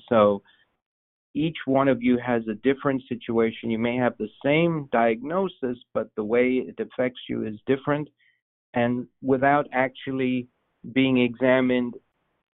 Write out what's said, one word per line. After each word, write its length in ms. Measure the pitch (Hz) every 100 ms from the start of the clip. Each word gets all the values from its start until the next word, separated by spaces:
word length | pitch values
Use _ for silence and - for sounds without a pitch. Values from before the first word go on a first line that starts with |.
| -
So 320 | 113 104 101 - _ _ _ _ _ _ _ _
each 240 | 139 160 160 -
one 220 | 135 139
of 140 | 117
you 160 | 123 123
has 280 | 123 120 110
a 80 | 107
different 480 | 131 135 143 131
situation. 680 | - 117 - 113 113 113 113
You 100 | 113
may 160 | 120 123
have 200 | 123 -
the 120 | 107 -
same 440 | 139 156 170 160 135
diagnosis, 840 | 120 117 113 139 180 185 - 123 127 _
but 200 | - 110 -
the 80 |
way 340 | 107 120 127 127
it 220 | - -
affects 420 | 107 - 127 127 -
you 160 | 117 110
is 160 | 107 -
different. 440 | 135 - 147 147 _ _ _ _ _ _
And 340 | 123 120 123 - _
without 460 | 131 131 139 147 143
actually 760 | 127 127 - 139 131 131 127 123 _ _ _ 120
being 260 | 131 135 127
examined 800 | 123 117 131 131 127 127 120 - _ _ _ _ _